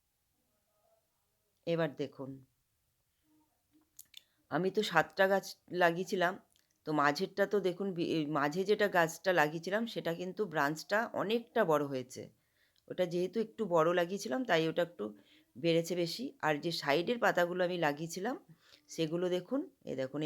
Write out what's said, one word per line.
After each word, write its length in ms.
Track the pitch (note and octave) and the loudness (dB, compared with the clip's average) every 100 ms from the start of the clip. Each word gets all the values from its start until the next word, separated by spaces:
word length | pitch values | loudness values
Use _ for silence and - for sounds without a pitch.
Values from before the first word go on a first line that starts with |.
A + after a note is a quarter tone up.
| _ _ _ _ _ _ _ D#5+ _ _ _ _ _ _ _ _ E3 | _ _ _ _ _ _ _ _ _ _ _ _ _ _ _ _ -2
এবার 220 | E3 D#3 B2 | 0 0 -2
দেখুন, 320 | C3+ - C3+ C3+ - _ _ _ _ _ _ _ D4+ D4+ D4+ _ _ D#4 _ - - - - _ _ | -8 -8 -14 -14 -20 _ _ _ _ _ _ _ _ _ _ _ _ _ _ -20 -20 -20 -20 _ _
আমি 180 | D3 F#3 G#3+ | -2 0 0
তো 60 | |
সাতটা 420 | G#3 E3 D#3 - F#3+ | 2 2 2 2 4
গাছ 180 | G3 F#3+ - - F3 | 4 0 -12 -8 2
লাগিয়েছিলাম, 520 | E3+ E3+ F3+ F#3 F3 G3+ - _ _ _ - | 2 2 -2 0 0 -2 -12 _ _ _ -4
তো 20 | |
মাঝেরটা 500 | D3+ C#3+ C#3+ F#3+ G3 G3 | 2 2 2 -2 0 0
তো 100 | G#3 F3+ | 2 0
দেখুন 200 | F3 G3 | -2 -4
বি-, 160 | E3+ B2 | -2 -2
এই 100 | D#3 D3 D3+ | 0 0 0
মাঝে 220 | D3 F3 F#3+ | 0 0 0
যেটা 180 | G#3 G#3 F#3 | 2 4 4
গাছটা 340 | E3 - F#3+ | 2 0 0
লাগিয়েছিলাম, 500 | F3 D3+ E3 F3 G#3 A#3 | 4 2 0 -4 -2 -2
সেটা 240 | E3+ E3 | -4 -4
কিন্তু 280 | E3+ F3+ F3+ G3+ | -4 -6 -4 -4
ব্রাঞ্চটা 540 | D3+ C#3+ D#3 - G#3 A#3 A#2+ | 0 0 0 -2 -2 -2 -4
অনেকটা 400 | F#3 A#3 A#3+ A#3 F3 | -2 -2 0 0 4
বড় 120 | D3 C#3+ | 2 2
হয়েছে। 300 | C3 B2+ - - _ _ _ _ _ - | -4 -8 -12 -16 _ _ _ _ _ -10
ওটা 160 | - F3+ | -4 -2
যেহেতু 240 | F3 F3+ A3+ | 0 -2 -2
একটু 240 | A3 - G3 | -6 -4 2
বড় 240 | E3+ D#3+ | 4 4
লাগিয়েছিলাম, 480 | F3+ F3 G3 A3 B3+ B3 | 4 0 -4 -4 -4 2
তাই 140 | E3 D#3+ | 2 2
ওটা 160 | E3 E3+ | 0 -2
একটু 160 | - G#3 G#3 _ _ _ A#2 | -4 -10 -10 _ _ _ -4
বেড়েছে 380 | E3 E3 E3 F3+ | 2 2 2 -2
বেশি। 280 | E3 - C#3 - | -2 -4 -10 -4
আর 120 | D3+ D3 | 0 0
যে 80 | E3 E3 | -2 -2
সাইডের 360 | D3 D3+ F3 D#3+ | 2 2 2 2
পাতাগুলো 420 | G3 F3 F3 F3+ F3 | 2 4 2 2 0
আমি 100 | F3+ | 0
লাগিয়েছিলাম, 580 | D3+ D3 E3 F3+ G#3+ D4 - - _ - _ | 0 -2 -6 -6 -6 -8 -12 -20 _ -20 _
সেগুলো 360 | - D#3 F3 F3+ | -4 -2 0 0
দেখুন, 300 | F3+ F3+ C4+ F#4+ _ - | -2 -2 -6 -6 _ -8
এই 60 | C3+ | -6
দেখুন 240 | C3 D3 | -4 -4